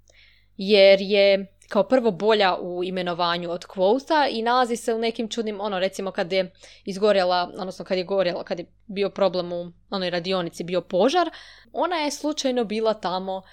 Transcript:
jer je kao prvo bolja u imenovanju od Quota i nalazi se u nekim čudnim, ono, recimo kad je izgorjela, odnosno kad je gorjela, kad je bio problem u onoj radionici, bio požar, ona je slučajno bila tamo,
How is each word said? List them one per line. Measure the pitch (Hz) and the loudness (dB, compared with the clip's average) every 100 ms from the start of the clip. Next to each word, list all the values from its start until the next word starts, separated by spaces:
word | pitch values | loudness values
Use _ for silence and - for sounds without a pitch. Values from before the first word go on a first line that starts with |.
| _ _ _ _ _ - | _ _ _ _ _ -8
jer | 190 208 196 196 | 2 8 8 8
je | 196 202 196 196 190 _ - | 4 4 4 4 -2 _ -2
kao | 202 | -2
prvo | 190 254 226 | 2 2 2
bolja | 170 208 214 190 180 | 0 2 4 2 0
u | 175 180 | -4 -6
imenovanju | 180 185 180 170 170 175 170 | -6 -4 -4 -2 -2 -2 -4
od | 175 - | -8 -8
Quota | 190 190 262 - 311 269 | 0 2 2 2 2 2
i | 226 | 0
nalazi | 226 254 247 233 | 0 2 2 -2
se | - | -4
u | 226 | -2
nekim | 226 226 220 | -2 -4 -6
čudnim, | - 214 202 | -6 -6 -6
ono, | 208 185 | -4 -2
recimo | 190 190 190 | -2 -4 -6
kad | 202 175 | -4 -2
je | 190 185 - - - | -2 -2 -8 -20 -14
izgorjela, | - 190 208 196 180 180 175 - | -10 0 2 4 2 0 -2 -6
odnosno | 190 - | -10 -10
kad | 175 185 | -4 -4
je | |
gorjela, | 175 196 175 - | 0 0 0 -2
kad | - 175 | -6 -8
je | 170 _ - | -10 _ -12
bio | 196 196 | -6 -4
problem | 202 196 180 175 | 0 0 0 -4
u | 175 175 - _ | -6 -8 -14 _
onoj | 202 180 | -6 -4
radionici, | 175 175 185 170 - | -4 -2 -4 -4 -8
bio | 175 180 | -6 -4
požar, | - 180 240 359 330 - - - - | -2 2 2 2 0 -4 -18 -20 -10
ona | - 330 339 | -4 -2 -2
je | 294 | -4
slučajno | 294 294 302 269 247 | -4 -4 -2 -2 -2
bila | 208 214 220 | -2 -2 -2
tamo, | 214 180 185 190 190 - | -2 -4 -4 -6 -8 -12